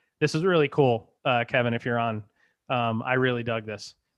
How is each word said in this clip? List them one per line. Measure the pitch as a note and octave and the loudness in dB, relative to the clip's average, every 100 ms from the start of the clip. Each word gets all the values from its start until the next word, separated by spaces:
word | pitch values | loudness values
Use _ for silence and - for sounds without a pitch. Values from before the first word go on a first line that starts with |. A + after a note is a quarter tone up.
| _ _ | _ _
This | D#3 D#3+ | -2 0
is | F#3 | 2
really | E3+ C#3+ | 2 2
cool, | - C3 A2+ - _ C#3+ | 4 2 2 -4 _ 0
uh, | A#2+ A#2 | 0 2
Kevin, | C3 A#2+ | 0 2
if | A#2 | 0
you're | C3 A#2+ | -2 -2
on. | A#2 G#2+ G2+ _ _ _ - | -2 -4 -10 _ _ _ -6
Um, | B2 A#2 A2+ B2 | -2 0 -2 0
I | B2+ | 0
really | B2+ A#2+ | 2 0
dug | A#2 A2+ G#2+ | -4 -6 -6
this. | G2+ - - _ | -12 -14 -20 _